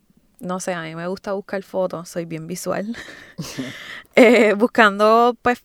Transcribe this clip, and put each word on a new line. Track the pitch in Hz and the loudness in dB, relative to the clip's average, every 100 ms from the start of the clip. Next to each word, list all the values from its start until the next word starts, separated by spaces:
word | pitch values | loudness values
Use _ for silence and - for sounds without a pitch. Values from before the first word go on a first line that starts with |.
| _ _ _ _ | _ _ _ _
no | 180 185 | -10 -8
sé, | 190 | -6
a | 175 | -8
mí | 160 160 | -8 -8
me | 170 | -8
gusta | 196 - | -8 -6
buscar | 196 - 196 | -8 -6 -10
fotos, | - 190 185 160 175 | -6 -4 -4 -4 -10
soy | 180 170 | -10 -8
bien | 160 160 | -8 -10
visual. | 180 180 175 208 233 - - - - | -8 -6 -6 -6 -10 -14 -20 -18 -14
<laughs> | 156 - 127 - - - - | -12 -10 -12 -12 -16 -18 -2
Eh, | - 226 233 214 202 | 6 6 8 4 2
buscando, | 233 - 220 196 214 226 240 240 | 2 4 4 4 4 4 4 0
pues, | 247 247 | -2 -2